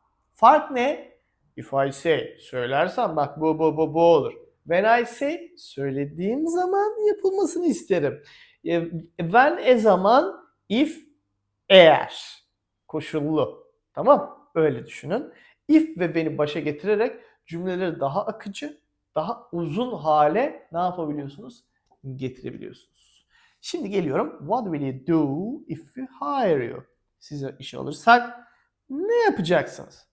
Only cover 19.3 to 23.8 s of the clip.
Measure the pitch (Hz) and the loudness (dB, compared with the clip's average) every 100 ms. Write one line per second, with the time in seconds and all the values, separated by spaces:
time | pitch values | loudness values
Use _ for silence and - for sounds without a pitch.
19.3 | 233 - 170 165 170 254 185 156 151 151 | -10 -10 -8 -6 -4 -6 -4 0 4 4
20.3 | 190 294 - - 165 180 175 156 147 139 | 2 -2 -6 -10 -4 -4 -4 -6 -6 -10
21.3 | 165 247 - _ _ _ _ 135 131 131 | -14 -20 -20 _ _ _ _ -16 -10 -10
22.3 | 131 - - 107 - - _ - - _ | -10 -14 -14 -16 -18 -20 _ -20 -20 _
23.3 | _ _ _ - 349 | _ _ _ -12 -10